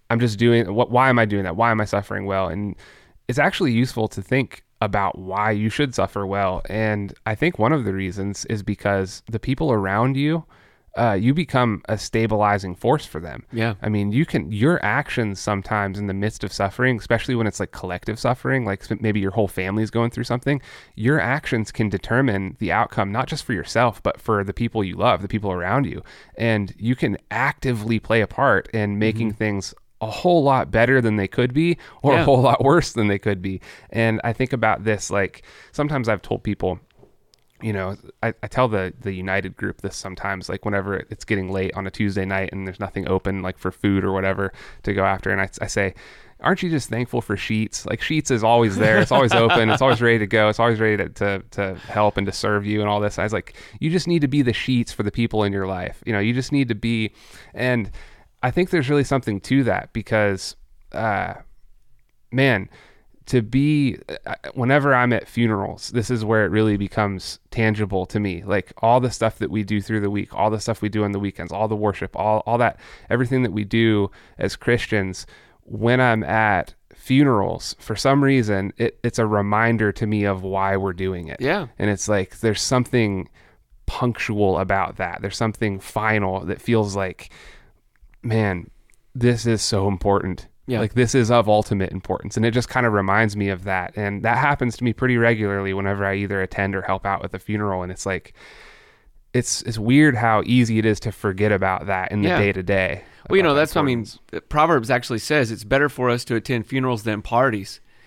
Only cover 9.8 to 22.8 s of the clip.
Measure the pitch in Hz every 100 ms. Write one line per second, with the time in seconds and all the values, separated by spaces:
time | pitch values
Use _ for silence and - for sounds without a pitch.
9.8 | 95 101 123 135 147 165 - _ _ _
10.8 | _ - 117 98 117 151 151 131 123 98
11.8 | - 107 - 113 113 107 104 104 92 87
12.8 | 113 151 - 78 82 60 - 117 113 98
13.8 | - 107 101 117 170 120 78 104 135 175
14.8 | 104 107 - - 107 98 - 101 - 107
15.8 | 101 98 101 98 104 - 104 - 98 -
16.8 | 127 120 - 113 - 123 107 - 87 -
17.8 | 92 90 - 107 123 127 127 131 107 98
18.8 | - 107 110 104 98 104 101 - 92 107
19.8 | 107 113 117 120 120 123 135 143 - -
20.8 | - - 110 151 95 143 - 120 107 -
21.8 | 107 98 - 120 139 98 95 - 98 101